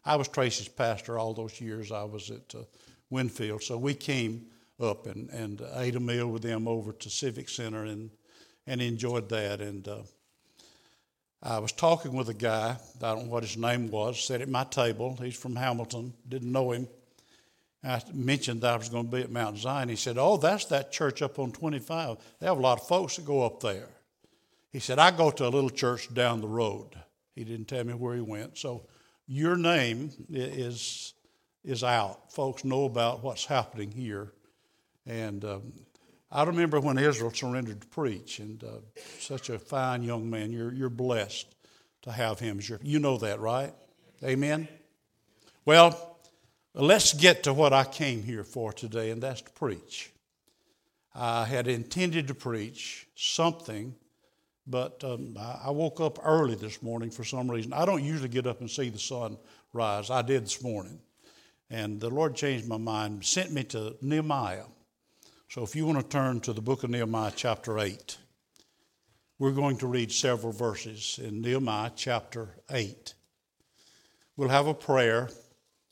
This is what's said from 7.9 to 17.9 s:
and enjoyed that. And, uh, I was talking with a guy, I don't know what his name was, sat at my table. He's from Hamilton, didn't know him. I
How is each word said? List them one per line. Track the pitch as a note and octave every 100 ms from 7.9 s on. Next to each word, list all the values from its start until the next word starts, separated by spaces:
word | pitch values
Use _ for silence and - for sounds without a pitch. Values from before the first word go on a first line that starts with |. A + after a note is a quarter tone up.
| G#2 A2 - _ - - _ -
and | B2
enjoyed | A#2+ A#2 A#2+ A#2+ G2+
that. | A2 G#2 G2+
And, | G#2 G2+ G2
uh, | G#2 G2 _ _ _ _ _ - _ _ _ _ _ _ _
I | C3 A2
was | G#2+
talking | - E3 E3 C#3+
with | B2+ A#2+
a |
guy, | G#2 A#2 A2 A2+ B2 - B2
I | A#2
don't | A2 A#2
know |
what | A#2
his | A2 A2
name | A#2 B2 A#2
was, | G#2+ G#2+ A#2
sat | - B2+
at | C3+
my | B2+
table. | C3+ - A#2+ G#2+ B2 B2+
He's | B2 A#2+
from | B2+ B2
Hamilton, | B2+ A#2+ A#2 A#2+ B2 A#2+ B2
didn't | C3 A#2+
know | C3 B2+
him. | A#2+ B2 - _ _ _ _ _ _ _ _
I | C3